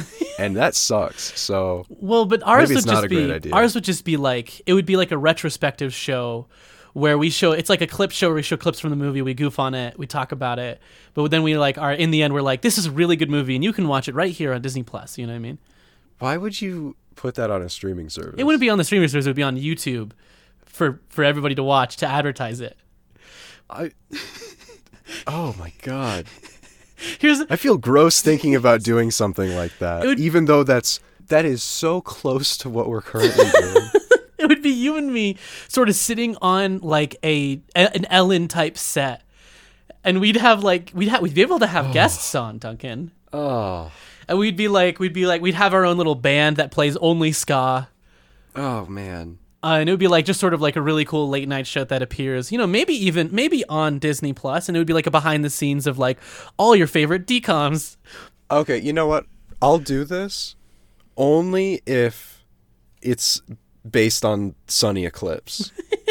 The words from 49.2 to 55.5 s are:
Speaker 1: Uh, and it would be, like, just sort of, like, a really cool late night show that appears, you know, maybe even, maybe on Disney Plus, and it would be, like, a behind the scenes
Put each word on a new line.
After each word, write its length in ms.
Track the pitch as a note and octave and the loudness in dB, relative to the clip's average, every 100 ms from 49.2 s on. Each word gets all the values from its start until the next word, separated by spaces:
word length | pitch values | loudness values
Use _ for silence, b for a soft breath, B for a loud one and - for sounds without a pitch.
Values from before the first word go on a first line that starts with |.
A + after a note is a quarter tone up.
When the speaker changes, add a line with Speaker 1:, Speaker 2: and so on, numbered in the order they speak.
| E2 E2+ _ _ | -12 -16 _ _
Speaker 1:
Uh, 160 | D#3+ D#3+ | -2 0
and 80 | D#3 | 2
it 40 | |
would 60 | F#3 | 2
be, 80 | F#3 | 4
like, 180 | E3+ D#3+ | 4 2
just 140 | F#3+ | 0
sort 120 | F#3+ | 0
of, 80 | E3 | 0
like, 160 | D3+ D3+ | 0 0
a 60 | |
really 240 | D3 D#3 D3 | 0 0 0
cool 240 | D#3 D3 | -2 -2
late 180 | C#3 C#3 | -2 -4
night 180 | C#3 C3 | -6 -4
show 180 | - | -6
that 180 | C3 C3+ | -4 -4
appears, 500 | B2+ - C3+ C3 B2+ | -4 -6 -4 -4 -4
you 60 | A#3+ | -2
know, 80 | G#3+ | 0
maybe 260 | G3+ F4 | 2 0
even, 380 | D4 F#3+ E3 E3 | 0 0 0 0
maybe 320 | G3 D4 D#4+ - | 0 0 0 -2
on 320 | D#3 D#3 C#3+ | -2 0 0
Disney 360 | D3+ C#3+ D3 | -2 -2 -4
Plus, 340 | C3 C#3+ D3+ F3 | -6 -6 -4 -2
and 80 | E3+ | 0
it 40 | |
would 60 | E3 | 2
be, 60 | |
like, 140 | D#3+ D#3+ | 0 2
a 40 | |
behind 320 | D#3 D3+ D3+ | 0 0 0
the 60 | |
scenes 380 | D3 | -2